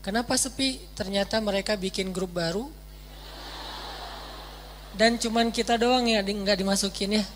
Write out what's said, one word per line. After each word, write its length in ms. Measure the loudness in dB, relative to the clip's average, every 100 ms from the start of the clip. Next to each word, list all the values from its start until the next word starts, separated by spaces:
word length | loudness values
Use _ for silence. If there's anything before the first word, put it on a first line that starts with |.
Kenapa 320 | 0 -2 2 0
sepi? 400 | 0 0 0 0 -10
Ternyata 480 | -8 -2 0 2 0
mereka 400 | 2 0 0 -2
bikin 320 | -2 -2 -2
grup 240 | -2 -2 0
baru. 320 | 0 -2 -4 -12 -18 -18 -16 -16 -14 -14 -12 -10 -10 -10 -10 -10 -10 -10 -12 -12 -14 -14 -16 -16 -12
Dan 240 | 4 4 6
cuman 400 | 2 4 4 2
kita 240 | 2 4
doang 240 | 6 6
ya 160 | 6 4
di-, 160 | 2 0
nggak 240 | 2 2
dimasukin 560 | 4 2 0 -2 2 2
ya. 80 | 0